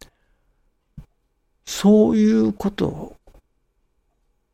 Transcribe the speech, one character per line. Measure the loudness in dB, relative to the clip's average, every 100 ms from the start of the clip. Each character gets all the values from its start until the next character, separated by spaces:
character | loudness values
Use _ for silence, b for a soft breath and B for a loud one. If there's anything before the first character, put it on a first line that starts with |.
| b b b b b _ _ _ _ -20 -20 _ _ _ _ _
そ | -16 -2 2 4 4
う | 2
い | 2
う | 2 -2
こ | -4 -8
と | -4 -6
を | -6 -16 -20 _ _ _ _ _ _ _ _ _ _ _ _ _